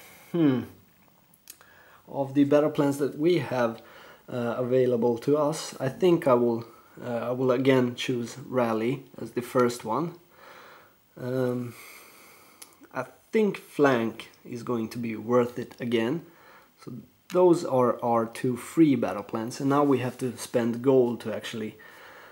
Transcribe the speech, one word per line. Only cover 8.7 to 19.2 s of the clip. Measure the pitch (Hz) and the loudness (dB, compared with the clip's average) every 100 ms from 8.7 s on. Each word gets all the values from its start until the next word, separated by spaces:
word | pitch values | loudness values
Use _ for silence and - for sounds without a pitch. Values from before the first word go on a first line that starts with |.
| 110 113 139 - - | 0 -2 -4 -10 -16
as | 113 | -10
the | 123 | -8
first | 117 131 123 120 | -2 2 2 0
one. | 110 117 165 - _ _ - - - - - _ _ - | -4 -4 -4 -8 _ _ -20 -20 -20 -20 -20 _ _ -12
Um, | 123 127 127 123 123 110 - - - - - - _ - - _ - | -6 -2 -2 -2 -6 -12 -20 -20 -20 -20 -20 -20 _ -20 -20 _ -14
I | - 127 - _ | -10 -10 -14 _
think | 226 208 - | 0 2 0
flank | - - 143 123 113 107 - _ - | -6 2 4 4 0 -6 -14 _ -14
is | 120 | -10
going | 120 120 110 | -6 -4 -4
to | 123 | -6
be | 117 110 | -8 -6
worth | 104 123 120 123 | 0 2 0 -4
it | 117 - | -12 -10
again. | 120 117 113 165 - - - - _ _ | -2 0 0 -2 -8 -20 -20 -20 _ _
So | - 123 - _ - | -16 -16 -16 _ -4
those | 180 180 165 - | 4 6 4 2
are | 127 123 - | 2 2 2
our | 123 117 113 | 0 2 0
two | - 131 120 | -2 -4 -4
free | - - 160 123 | -2 4 4 4
battle | 104 95 | 0 -4